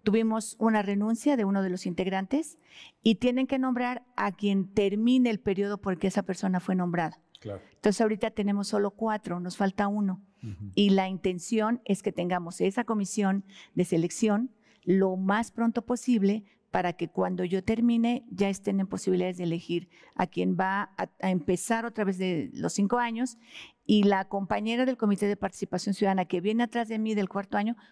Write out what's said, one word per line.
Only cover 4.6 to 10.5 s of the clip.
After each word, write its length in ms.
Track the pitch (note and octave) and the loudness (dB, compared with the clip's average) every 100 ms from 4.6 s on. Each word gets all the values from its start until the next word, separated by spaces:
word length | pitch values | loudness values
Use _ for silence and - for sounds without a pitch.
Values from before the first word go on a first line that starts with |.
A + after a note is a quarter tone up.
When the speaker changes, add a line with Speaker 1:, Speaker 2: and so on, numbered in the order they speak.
| F#3+ | 2
Speaker 1:
termine 560 | - G3+ G#3 A#3 C4 A#3+ | 2 2 2 2 4 4
el 120 | A3 | 2
periodo 380 | - F#3+ G3+ G3+ | -2 -2 -2 -4
por 140 | G3+ | -4
el 40 | F#3 | -2
que 80 | F#3+ | 0
esa 160 | G3 | -2
persona 380 | F#3+ F#3 G3 F#3 | -4 -4 -2 -2
fue 140 | - | 0
nombrada. 460 | F#3 F3 E3+ D#3+ - _ _ | -2 0 -2 -4 -6 _ _
Speaker 2:
Claro. 200 | G#2+ G2 - | -12 -12 -14
Speaker 1:
Entonces 260 | _ G#3+ G3 | _ 0 2
ahorita 300 | A3 G#3 A3 | 0 0 -4
tenemos 380 | G#3+ G3+ G3+ G3 | -2 -2 -2 -2
solo 240 | G#3+ G3+ | -2 -2
cuatro, 480 | G3+ A3 G#3+ G3+ F3+ | -2 -4 -4 -6 -8
nos 160 | F3+ - | -8 -2
falta 300 | G3 F#3+ G3+ | -2 0 -2
uno. 340 | G#3 G3 F#3 - _ | 0 -2 -4 -12 _
Speaker 2:
Ujú. 280 | A#2 | -12